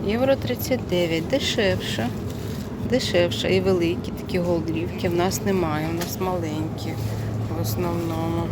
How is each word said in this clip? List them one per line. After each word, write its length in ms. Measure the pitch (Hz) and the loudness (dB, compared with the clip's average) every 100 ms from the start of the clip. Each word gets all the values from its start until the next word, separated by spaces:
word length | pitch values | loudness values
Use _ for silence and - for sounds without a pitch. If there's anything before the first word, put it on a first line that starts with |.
| 190 | 0
Євро 300 | 226 262 269 | 2 4 2
тридцять 520 | - 240 - 254 - | 2 -2 0 0 2
дев'ять. 380 | 180 170 165 165 | 2 2 2 2
Дешевша. 800 | 269 - - 196 185 - - 233 - - - - - - - - | 0 2 2 2 2 -2 -2 -2 -4 -6 -6 -6 -6 -6 -6 0
Дешевша. 580 | 247 - 180 175 - - | 0 2 2 2 2 2
І 120 | 185 | 4
великі 520 | 190 185 170 180 - - | 4 2 2 0 -4 -8
такі 180 | - 185 | -4 -2
голдлівки 720 | 175 170 160 160 170 - 170 | 2 0 0 -2 -2 -2 0
в 60 | |
нас 300 | 175 180 190 | 2 2 0
немає. 440 | 202 190 165 151 160 | 0 2 2 0 0
У 40 | |
нас 260 | 170 170 - | -2 -4 -2
маленькі 720 | 185 185 160 156 156 - 165 160 - - - - - 165 | -2 -2 -2 -2 -4 -4 -4 -4 -2 -2 -2 -2 -2 -2
в 40 | |
основному. 800 | 170 - 175 170 170 165 165 165 165 | -2 0 0 0 0 0 0 0 0